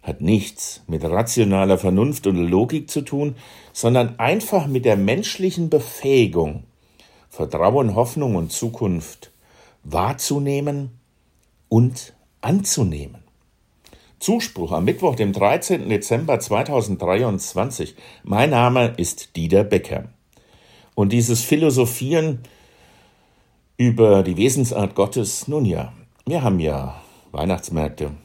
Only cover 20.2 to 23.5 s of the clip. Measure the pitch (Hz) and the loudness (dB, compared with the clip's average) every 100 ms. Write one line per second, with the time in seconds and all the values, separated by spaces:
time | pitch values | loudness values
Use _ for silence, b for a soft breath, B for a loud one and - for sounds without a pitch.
20.2 | _ b b b b b b - 101 120 | _ b b b b b b -2 2 2
21.2 | 117 117 - 151 160 131 117 - 131 165 | 2 0 0 2 4 2 0 -2 -2 0
22.2 | 160 123 b b b b b b b b | 0 -4 b b b b b b b b
23.2 | b b b | b b b